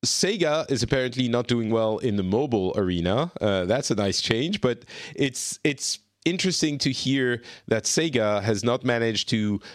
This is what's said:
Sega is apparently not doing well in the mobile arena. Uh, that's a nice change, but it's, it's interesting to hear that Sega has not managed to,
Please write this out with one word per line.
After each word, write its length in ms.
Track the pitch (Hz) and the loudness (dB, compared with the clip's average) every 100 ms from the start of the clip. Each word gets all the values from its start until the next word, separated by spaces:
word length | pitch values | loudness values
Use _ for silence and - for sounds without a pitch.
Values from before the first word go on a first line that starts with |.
Sega 680 | - - 180 214 165 151 - | -4 0 0 2 2 0 0
is 140 | 131 | -2
apparently 440 | 117 135 127 123 123 | 0 0 0 0 0
not 200 | 120 123 | 0 0
doing 220 | 120 110 | 0 2
well 280 | 113 110 107 | 2 2 0
in 180 | 120 101 | 0 0
the 60 | |
mobile 500 | 92 104 147 113 92 - | 2 0 2 2 2 0
arena. 560 | 92 87 87 107 165 - | 0 2 2 0 -2 -2
Uh, 260 | 104 98 90 | 0 0 2
that's 240 | 120 143 | 0 0
a 40 | 104 | 0
nice 260 | 101 92 | 0 0
change, 400 | - 113 151 202 | 0 0 -2 0
but 240 | 127 117 - - - - | -2 -2 -8 -16 -12 -2
it's, 440 | 139 123 - - | -2 -2 -8 -4
it's 360 | 156 139 - - _ _ - | -2 -2 -4 -6 _ _ -2
interesting 520 | 180 185 170 160 147 | 0 0 0 0 0
to 120 | 139 | -2
hear 520 | 127 - 135 127 120 - - - | -2 0 2 2 -2 -6 -16 -2
that 160 | 113 | 0
Sega 580 | - - 160 131 107 104 | 2 0 2 2 2 2
has 220 | 101 104 | 0 0
not 220 | 110 127 127 | 0 0 0
managed 420 | 120 113 107 - | 2 2 0 -2
to, 300 | 110 107 101 - | 0 0 -2 -6